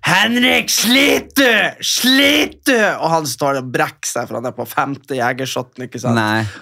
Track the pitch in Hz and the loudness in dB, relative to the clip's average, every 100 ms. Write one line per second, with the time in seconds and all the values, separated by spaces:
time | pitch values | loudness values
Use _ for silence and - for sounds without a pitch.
0 | 143 180 214 240 254 247 - - 214 269 | 0 2 2 2 2 2 0 -2 2 4
1 | 285 277 - - 262 214 175 - - - | 4 2 0 2 4 4 0 -4 -4 -2
2 | 247 269 277 294 - - - 240 202 123 | 2 4 4 2 0 -4 0 2 2 0
3 | 156 165 147 123 143 139 127 135 151 - | 0 0 -2 -2 0 0 -2 -2 -2 -4
4 | - - 120 117 123 117 113 - 139 139 | -8 -6 -6 -6 -8 -8 -6 -2 -2 -4
5 | - 131 120 127 131 131 127 - 127 123 | -6 -2 -2 -2 -4 -6 -8 -12 -12 -6
6 | 120 120 107 110 107 - | -2 0 2 0 -2 -8